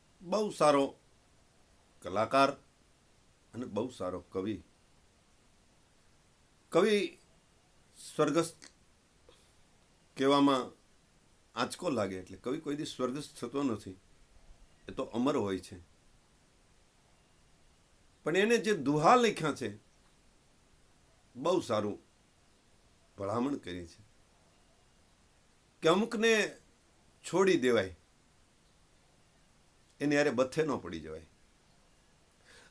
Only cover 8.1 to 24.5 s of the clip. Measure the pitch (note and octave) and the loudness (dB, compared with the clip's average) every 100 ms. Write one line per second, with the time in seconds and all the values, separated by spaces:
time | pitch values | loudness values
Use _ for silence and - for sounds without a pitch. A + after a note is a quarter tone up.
8.1 | - D3+ D3+ E4+ - - _ _ _ _ | -2 0 2 -2 -6 -20 _ _ _ _
9.1 | _ - - - _ _ _ _ _ _ | _ -20 -20 -20 _ _ _ _ _ _
10.1 | - C3+ C#3+ C#3 C3+ A#2+ - _ _ _ | -2 4 6 6 4 -2 -12 _ _ _
11.1 | _ _ _ _ - B2 - F3+ B2+ G2 | _ _ _ _ -6 -4 -4 -4 -2 -2
12.1 | F#2 F2+ F#2+ - D3+ D3+ D3 D3+ - B2+ | -6 -12 -12 -8 -6 -6 -8 -8 -6 -6
13.1 | C3+ D3 - A#2 C#3 C#3 G#2+ G2 F#2 _ | -6 -10 -12 -8 -4 -4 -4 -8 -18 _
14.1 | _ _ - - - - _ - G2 C3+ | _ _ -20 -20 -20 -20 _ -12 -10 -8
15.1 | A2+ B2+ C#3+ G2+ F#2+ - F#2 - _ _ | -2 0 0 -2 -4 -8 -18 -20 _ _
16.1 | _ _ _ _ _ _ _ _ _ _ | _ _ _ _ _ _ _ _ _ _
17.1 | _ _ _ _ _ _ _ _ _ _ | _ _ _ _ _ _ _ _ _ _
18.1 | _ - E3+ G#3+ A#3 F#3 G3+ C3 D3+ E3 | _ -2 0 2 2 2 0 0 4 6
19.1 | B3 A#3 G3+ D#3 - A2 G#2 _ _ _ | 6 4 0 -4 -4 -8 -10 _ _ _
20.1 | _ _ _ _ _ _ _ _ _ _ | _ _ _ _ _ _ _ _ _ _
21.1 | _ _ A#2+ D3+ D3 - A2 G#2 F#2+ - | _ _ -6 -2 0 0 -2 -2 -6 -14
22.1 | _ _ _ _ _ _ _ _ _ _ | _ _ _ _ _ _ _ _ _ _
23.1 | - G2 A2+ C3 C#3 - F2+ E2+ - - | -10 -6 -4 -4 -4 -8 -12 -12 -20 -20
24.1 | _ _ _ _ | _ _ _ _